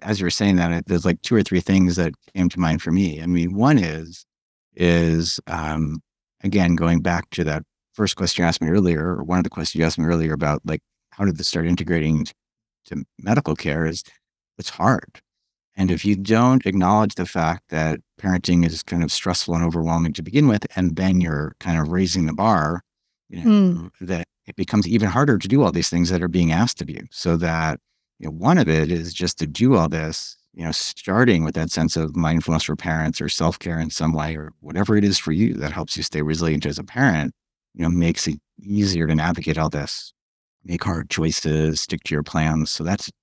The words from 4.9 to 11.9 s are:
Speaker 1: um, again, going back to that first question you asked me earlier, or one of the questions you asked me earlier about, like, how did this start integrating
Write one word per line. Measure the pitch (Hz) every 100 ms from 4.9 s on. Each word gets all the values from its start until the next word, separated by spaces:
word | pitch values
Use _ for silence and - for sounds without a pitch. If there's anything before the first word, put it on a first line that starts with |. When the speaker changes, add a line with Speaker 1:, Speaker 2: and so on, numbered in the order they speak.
| 85 82 82 82 - -
Speaker 1:
um, | 85 78 78 78 78 - _ _ _
again, | 101 98 87
going | 85 82 85
back | 90 85 -
to | -
that | 78 78 - _ _
first | - 101 -
question | 90 -
you | 85
asked | 82
me | 82
earlier, | 92 90 80 82 90
or |
one | 78 90
of |
the | 85
questions | - 80 -
you | 82
asked | -
me |
earlier | 80 85 80
about, | 76 76 76
like, | - 78 - _ _
how | -
did | 101 78
this | -
start | 85 82
integrating | 87 82